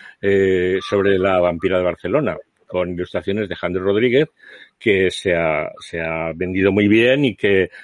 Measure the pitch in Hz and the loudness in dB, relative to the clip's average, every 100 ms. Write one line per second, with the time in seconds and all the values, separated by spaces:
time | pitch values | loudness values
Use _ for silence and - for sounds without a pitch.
0 | - - 98 98 95 92 90 95 - 101 | -20 -6 0 2 4 2 0 -2 -2 0
1 | 98 95 95 92 87 85 90 92 90 87 | 2 2 2 2 2 0 -2 0 -2 -4
2 | 90 127 120 78 - _ - 107 90 87 | -2 -2 -2 -6 -12 _ -8 -4 -4 -6
3 | 90 90 98 101 101 87 90 92 95 101 | -8 -6 -4 -4 -6 -6 -4 -2 0 0
4 | 123 127 156 _ - - - _ 113 95 | 2 2 0 _ -20 -20 -20 _ 0 2
5 | 92 - 98 85 82 76 - - - 87 | 2 0 -2 0 0 -2 -4 -10 -12 -8
6 | 80 80 82 80 90 92 98 98 104 110 | -6 -6 -6 -6 -4 0 2 2 4 4
7 | 120 139 135 98 104 95 87 - | 4 2 0 0 0 2 0 -6